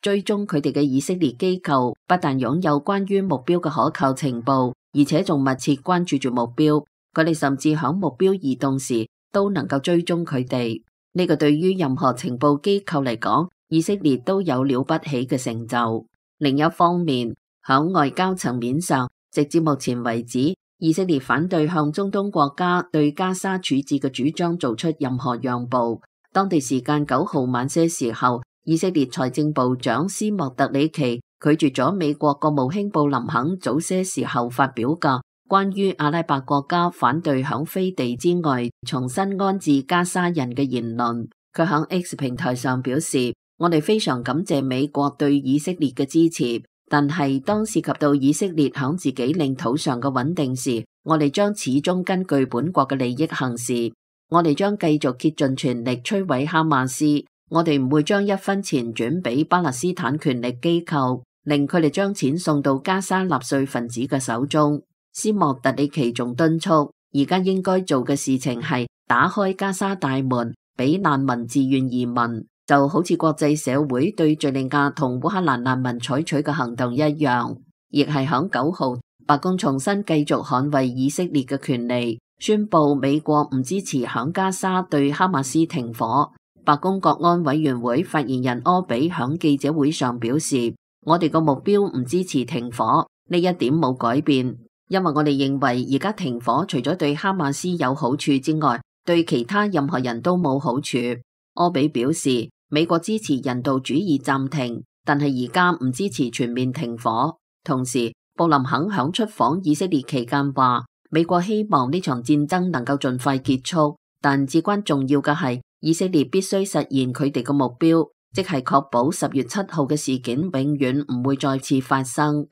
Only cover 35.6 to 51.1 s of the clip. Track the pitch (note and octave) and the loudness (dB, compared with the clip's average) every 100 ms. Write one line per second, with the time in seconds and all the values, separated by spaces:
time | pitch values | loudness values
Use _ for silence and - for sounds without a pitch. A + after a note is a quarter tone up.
35.6 | G3 G3 G3 - D3+ E3+ E3 C#3 C3 C#3+ | 0 0 -2 0 0 0 0 -2 0 -2
36.6 | C#3 F3 F3 E3 B2 D3 E3+ C3+ C3 A2+ | 0 0 0 2 0 0 0 0 0 -4
37.6 | D#3 G3 F#3 F#3 B2 B2 F3 F3 D#3+ B2+ | -4 -2 -4 -2 -4 0 0 2 2 0
38.6 | A#2+ - B2 C3 B2+ B2+ G3 G3 G3 G3 | -2 -6 -6 -4 -4 -2 -2 0 0 0
39.6 | E3+ C#3 C3+ F3 F3+ F#3+ F3 E3+ B2 A#2+ | 2 0 2 0 0 0 0 0 -2 -2
40.6 | C#3 B2+ A#2 A2+ A#2+ A#2 A2+ _ _ - | -2 -2 -4 -2 -2 -2 -8 _ _ -2
41.6 | E3 D3 D#3 F#3 F3 - C3+ B2 C3+ B2+ | 0 0 0 -2 -4 -4 -4 -2 -2 -2
42.6 | C3+ B2+ B2+ C3 - C#3 B2 - _ _ | 0 -2 0 -2 0 0 0 -4 _ _
43.6 | E3+ E3 D3+ G#3+ G#3 B2+ B2 C3+ G3 C#3 | 2 2 2 0 0 -2 -2 -4 0 -2
44.6 | C3+ B2+ C#3+ C#3+ C#3+ C3+ D3 C#3+ C3+ C#3+ | 0 0 -2 0 -2 0 2 2 2 0
45.6 | D3+ F3+ D3 B2 C#3 D#3+ E3 D#3+ C3 A#2 | 0 -2 -2 -2 0 4 2 2 -2 -2
46.6 | - _ _ D3 C#3+ E3 C#3 C3+ C3 G#3+ | -8 _ _ 0 2 0 0 0 0 -2
47.6 | G#3+ E3+ D3 C3+ D3 C#3+ C3+ D3+ G3+ D#3+ | 0 -2 -2 0 2 4 2 2 0 0
48.6 | C#3 C3+ C3+ F3+ D3 C3 B2 F3 C#3+ C3 | 0 0 -4 -2 -4 -2 -2 0 -2 -2
49.6 | - C#3 D#3+ A#2+ C3 C3 B2+ F3 C#3 B2+ | -2 -2 -2 -2 -2 -2 -2 -2 -2 -2
50.6 | C3+ A#2 A2+ _ - | -2 -4 -4 _ 0